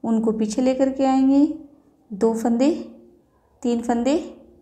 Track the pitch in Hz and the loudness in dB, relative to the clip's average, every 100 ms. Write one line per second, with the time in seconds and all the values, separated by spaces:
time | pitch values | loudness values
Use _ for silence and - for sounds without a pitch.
0 | 226 226 226 220 214 247 254 262 269 269 | 0 0 0 -2 -4 0 0 2 0 0
1 | 269 262 269 277 302 - - - _ _ | 0 2 4 4 2 0 -14 -20 _ _
2 | _ 196 226 226 240 233 277 349 - - | _ -2 0 0 -2 2 2 0 -8 -18
3 | - _ _ _ _ _ 240 233 226 233 | -20 _ _ _ _ _ -4 -4 -2 -2
4 | 240 311 - - - - | 0 -2 -4 -18 -20 -20